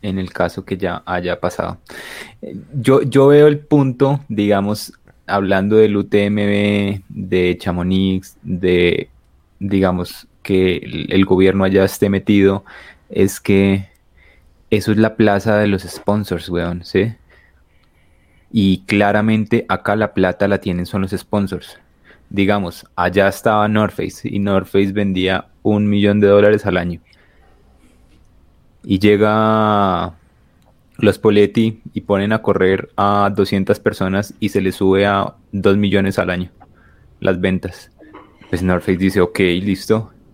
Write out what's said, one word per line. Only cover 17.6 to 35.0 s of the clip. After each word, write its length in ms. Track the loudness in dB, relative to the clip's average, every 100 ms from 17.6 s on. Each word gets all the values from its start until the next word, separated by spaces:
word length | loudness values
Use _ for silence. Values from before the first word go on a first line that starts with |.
| _ _ _ _ _ _ _ _ _
Y 300 | 0 0 0 0
claramente 800 | 2 2 2 2 0 0 -2 -2
acá 280 | -4 -2 -2
la 180 | -2
plata 340 | 0 0 0 0
la 100 | -2
tienen 280 | -2 -6 -6
son 160 | -6
los 80 | -6
sponsors. 680 | -6 -4 -4 -4 -6 -12 -20 _ _ _ _ _
Digamos, 560 | -2 0 0 -4 -10 -18
allá 340 | -4 0 2 2
estaba 400 | 2 0 2 2
North 260 | 0 -2
Face 340 | -4 -10 -8 -8
y 100 | -6
North 280 | -2 -2 0
Face 260 | 0 0
vendía 540 | -2 -4 -2 -2 -2 -6 _
un 260 | -2 0 0
millón 320 | 0 2 4
de 80 | 6
dólares 360 | 6 6 2 0
al 100 | -4
año. 240 | -4 -10 _ _ _ _ _ _ _ _ _ _ _ _ _ _ _ _ _ _
Y 140 | -4 0
llega 1160 | 2 4 2 2 2 2 2 2 0 -2 -6 -12 _ _ _ _ _ _ _ _
los 200 | 0 2
Poletti 640 | 2 4 2 2 -2 -4 -12
y 100 | -12
ponen 300 | -2 -2 0
a 100 | -2
correr 480 | -2 0 2 0 -4 -2
a 340 | 0 2 0
doscientas 460 | 0 -2 -2 -2 -2
personas 540 | -2 -4 -4 -4 -6 -6
y 100 | -4
se 100 | -2
les 160 | -4 -2
sube 300 | 0 2